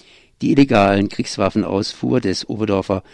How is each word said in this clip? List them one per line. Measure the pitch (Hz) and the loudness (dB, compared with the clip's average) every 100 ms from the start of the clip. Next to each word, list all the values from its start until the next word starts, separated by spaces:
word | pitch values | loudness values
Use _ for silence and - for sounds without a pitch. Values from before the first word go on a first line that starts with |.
| _ _ _ - | _ _ _ -6
Die | - | 0
illegalen | 139 139 110 98 101 101 | 4 4 4 4 2 0
Kriegswaffenausfuhr | - - - 95 110 90 98 107 - 123 127 | -4 -8 -2 -2 0 -2 -2 -4 -6 -2 0
des | 101 90 - | -2 -4 -6
Oberdorfer | 104 107 98 - 95 - | -6 -2 -2 0 -4 -6